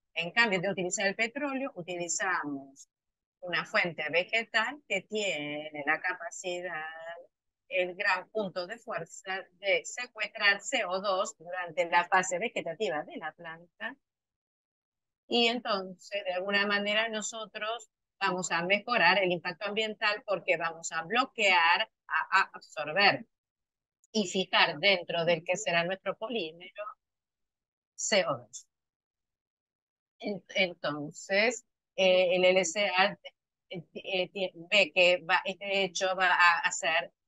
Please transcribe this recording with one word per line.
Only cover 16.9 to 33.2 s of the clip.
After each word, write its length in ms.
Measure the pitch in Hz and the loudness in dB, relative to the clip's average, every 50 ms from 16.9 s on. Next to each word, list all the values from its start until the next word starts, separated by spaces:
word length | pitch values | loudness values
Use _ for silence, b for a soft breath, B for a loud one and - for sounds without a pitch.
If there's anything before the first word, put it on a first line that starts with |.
| 208 214 226 226 | 0 0 0 0
nosotros 800 | 220 214 208 - 233 220 220 196 - 214 214 220 233 240 - _ _ _ _ _ _ - | -2 -6 -6 -6 -10 -10 -12 -12 -10 -8 -6 -6 -6 -8 -10 _ _ _ _ _ _ -4
vamos 320 | 196 196 180 185 180 - 180 | -2 -2 -2 -2 -4 -2 -2
a 100 | 165 175 | -2 2
mejorar 600 | 180 202 208 202 - 240 220 170 175 190 202 190 | 2 2 0 0 0 2 4 6 6 6 6 4
el 80 | 180 180 | 2 0
impacto 340 | 165 - 180 170 - 214 | 0 -2 -6 -8 -6 -6
ambiental 560 | 202 208 220 220 214 208 - 226 208 208 208 - | -4 -2 -2 -4 -4 -4 -2 0 0 0 -2 -2
porque 300 | 208 190 170 - 190 170 | -4 -4 -2 0 0 0
vamos 340 | 160 170 165 160 165 - - 170 | 0 0 -4 -6 -6 -10 -8 -6
a 100 | 165 165 | -6 -4
bloquear, 880 | 165 214 247 269 - - 233 208 196 180 175 165 170 180 190 220 - _ _ _ | -2 0 0 0 0 0 2 4 4 6 6 6 6 4 4 2 -2 _ _ _
a, 340 | - 160 160 - - 185 190 | -4 -4 -4 -2 2 2 2
a 100 | 190 - - | 2 2 -4
absorber 720 | 196 - - - 160 147 151 156 190 202 185 147 131 - _ _ _ _ _ _ _ _ _ _ _ _ _ _ _ _ _ - | -18 -18 -12 -8 -8 -6 -2 2 4 6 6 4 2 -2 _ _ _ _ _ _ _ _ _ _ _ _ _ _ _ _ _ -2
y 160 | 220 196 175 | -2 -2 0
fijar 500 | - 190 185 - - 208 185 170 160 147 | 0 -2 -2 2 4 4 4 4 2 2
dentro 480 | 180 202 196 175 165 - 165 170 165 | 4 4 4 4 2 -2 -2 0 2
del 180 | 170 175 160 - | 2 2 2 2
que 140 | - 180 175 | -2 -2 -2
será 260 | - 180 170 170 170 | 0 0 0 2 2
nuestro 320 | 175 190 190 - 196 170 | 0 -2 -6 -6 -8 -8
polímero 680 | - 220 226 240 220 165 156 165 170 180 185 - 208 208 - - _ _ _ _ _ _ _ _ _ _ _ _ _ _ _ _ _ _ _ _ | -6 -6 -6 -6 -6 -6 -6 -8 -14 -18 -18 -14 -14 -14 -14 -14 _ _ _ _ _ _ _ _ _ _ _ _ _ _ _ _ _ _ _ _
C 300 | - - - 220 190 180 | -8 -2 2 2 2 2
O 120 | 170 139 120 | 2 -2 -6
dos. 280 | 120 _ - - - _ _ _ _ _ _ _ _ _ _ _ _ _ _ _ _ _ _ _ _ _ _ _ _ _ _ _ _ _ _ - | -6 _ -20 -20 -20 _ _ _ _ _ _ _ _ _ _ _ _ _ _ _ _ _ _ _ _ _ _ _ _ _ _ _ _ _ _ -12
En-, 220 | - - 202 180 - - - | -8 -8 -8 -8 -10 -6 -2
entonces, 1120 | 208 190 175 175 _ - 151 147 151 143 156 - - - - 190 202 214 240 240 - - _ _ _ _ _ _ | -2 -2 -2 -2 _ -6 -6 -4 -4 -6 -10 -10 -12 -6 -2 2 2 2 2 0 -2 -8 _ _ _ _ _ _
eh, 380 | - 190 185 180 185 185 175 185 | 2 4 6 6 6 4 4 4
el 120 | 180 185 | 4 6
L 180 | 185 185 190 185 | 6 6 6 2
C 220 | - - 214 208 190 180 | 0 0 -2 -2 0 4
A, 220 | 185 196 202 170 - | 4 4 2 2 -4